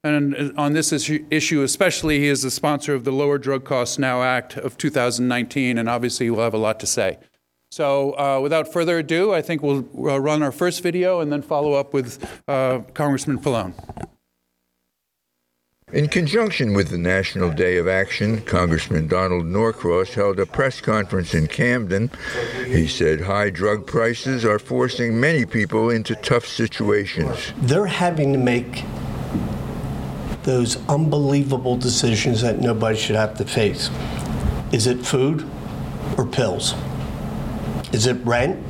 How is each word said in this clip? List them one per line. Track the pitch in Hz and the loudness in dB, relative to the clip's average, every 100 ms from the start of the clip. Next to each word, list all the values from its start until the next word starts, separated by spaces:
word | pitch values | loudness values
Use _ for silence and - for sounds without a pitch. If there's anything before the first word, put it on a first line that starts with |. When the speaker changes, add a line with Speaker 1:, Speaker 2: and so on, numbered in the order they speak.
Speaker 1:
And, | 151 147 143 139 | 2 2 2 0
uh, | 143 147 | -4 0
on | 143 | 0
this | 151 151 | 2 2
issue, | - 156 156 151 | 0 0 -4 0
issue | 151 - 151 | 0 2 0
especially, | 135 - 185 - 156 147 | 0 2 2 2 0 2
he | 143 | 4
is | 143 | 2
the | 131 | -2
sponsor | - 165 143 - | -2 -2 -2 -2
of | 135 | -2
the | 120 | 0
Lower | 135 143 143 | 0 2 0
Drug | 131 135 | 0 -2
Costs | 135 131 120 - | 0 -2 0 0
Now | 131 123 | 0 2
Act | 127 127 - 143 | 2 0 -2 -8
of | 135 - | -8 -4
two | 156 | 0
thousand | 135 123 120 123 | 2 2 2 0
nineteen, | 120 120 143 127 117 | 0 -2 -2 0 0
and | 117 | 0
obviously | 120 120 - 117 | 0 -2 -2 0
he | |
will | 110 | 2
have | 117 | 0
a | 110 | 2
lot | 110 110 | 0 -2
to | 101 | -2
say. | - 95 - _ _ _ _ _ | 0 0 -2 _ _ _ _ _
So, | - 143 139 139 | -2 0 2 0
uh, | 139 139 135 | 0 0 2
without | 143 160 147 | 2 0 0
further | 175 170 170 | -2 0 0
ado, | 151 165 208 | 0 0 2
I | 175 | 0
think | 147 160 | -2 -2
we'll, | 143 139 123 123 | 0 -2 -4 -4
uh, | 139 139 | -2 0
run | 143 151 | 2 2
our | 147 | 0
first | - 175 170 | 0 -2 0
video | 175 180 180 180 | -2 0 2 2
and | 151 | 0
then | 147 | -4
follow | - 151 147 | -2 0 2
up | 139 139 | 0 0
with, | 143 120 - - - - | -2 -2 -10 -14 -12 -2
uh, | 135 131 127 - | 0 2 -2 -6
Congressman | - 147 135 156 131 | -2 0 0 0 0
Pallone. | 147 117 92 - - - - _ _ _ _ _ _ _ _ _ _ _ _ _ _ _ _ _ - | 0 0 -2 -10 -16 -16 -16 _ _ _ _ _ _ _ _ _ _ _ _ _ _ _ _ _ -4
Speaker 2:
In | - 147 | 0 2
conjunction | 180 156 208 220 - 117 | 2 2 0 0 0 2
with | 98 82 | 2 2
the | 87 | 0
National | 87 95 92 95 90 | 2 2 0 0 0
Day | 76 90 90 | 2 2 4
of | 87 | 2
Action, | 95 98 - 104 113 | 0 0 0 0 0
Congressman | - 92 87 80 - 82 78 | 0 2 2 2 0 0 2
Donald | 90 95 90 82 | 2 2 0 0
Norcross | 98 113 - 87 87 95 | 0 0 0 0 2 0
held | 113 101 95 | 0 0 0
a | |
press | 95 - 135 - | -2 0 0 0
conference | - 107 98 98 85 | 0 0 0 -2 0
in | 82 78 | 0 0
Camden. | - 123 123 98 98 123 - - - - - - | 2 2 2 0 0 0 -4 -8 -6 -6 -6 0
He | 85 80 | 2 2
said | - 80 78 | 2 2 2
high | 95 98 104 | 0 0 0
drug | 85 104 107 - | 0 0 0 -2
prices | 117 113 117 131 131 | 0 0 0 -4 0
are | 113 107 | 2 2
forcing | - 127 123 - 117 113 | 0 0 0 0 0 2
many | 143 160 117 | 2 2 2
people | 113 101 110 117 | 0 0 2 2
into | 113 107 110 | 0 -2 -4
tough | - 120 - | 0 0 0
situations. | - 113 - 107 104 101 - 71 - - - | -2 -2 0 2 2 0 -2 -2 -4 -8 -2
Speaker 3:
They're | 123 160 196 | 2 2 2
having | - 180 156 139 | 0 0 2 2
to | 135 | 4
make | 123 120 117 - - - - - - - - - - - - - - - - - | 2 2 -2 -8 -8 -8 -6 -6 -4 -4 -4 -6 -6 -6 -6 -6 -6 -8 -6 -4
those | - 127 120 - - | 0 2 2 -2 0
unbelievable | 143 156 147 139 143 135 127 127 123 | 2 2 2 4 2 2 0 0 0
decisions | 127 107 127 107 127 113 | 0 2 2 2 2 2
that | 117 104 | 0 2
nobody | 120 110 110 107 | 2 2 2 0
should | - 107 | 0 2
have | 107 - | 2 -2
to | 98 | -2
face. | - 104 - - - - - - - - - - | 2 2 2 -4 -4 -4 -4 -4 -2 -2 -2 -2
Is | 120 120 | 2 2
it | 123 - | 0 0
food | 135 135 156 - - - - - - - - | 2 2 0 -4 -10 -10 -8 -8 -6 -4 -2
or | 117 | 0
pills? | - 110 - - - - - - - - - - - - - - | 0 0 0 -4 -4 -6 -6 -6 -6 -6 -6 -6 -6 -4 -6 -2
Is | 117 123 | 2 2
it | 123 120 | 2 2
rent | 120 139 190 | 2 2 -2